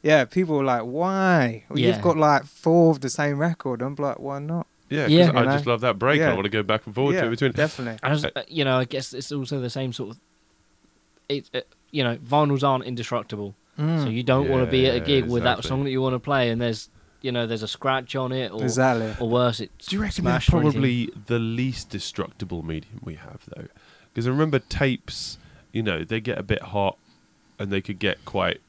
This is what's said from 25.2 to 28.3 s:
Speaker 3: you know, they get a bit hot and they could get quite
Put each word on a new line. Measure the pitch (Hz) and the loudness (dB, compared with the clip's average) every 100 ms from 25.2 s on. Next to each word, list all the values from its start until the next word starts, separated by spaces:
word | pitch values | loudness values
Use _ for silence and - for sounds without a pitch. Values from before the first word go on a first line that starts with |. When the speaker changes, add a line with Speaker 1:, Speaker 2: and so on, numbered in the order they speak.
| - - - - _ | -10 -12 -20 -20 _
Speaker 3:
you | 117 | -4
know, | 107 82 | -2 -2
they | 82 113 | -2 -4
get | 110 - | -4 -6
a | |
bit | 95 107 | -2 -4
hot | - 104 98 - _ _ _ _ _ - | -2 -2 -2 -2 _ _ _ _ _ -10
and | 101 | -4
they | 98 | -4
could | - 95 | -4 -4
get | 101 - | -4 -4
quite | - | -6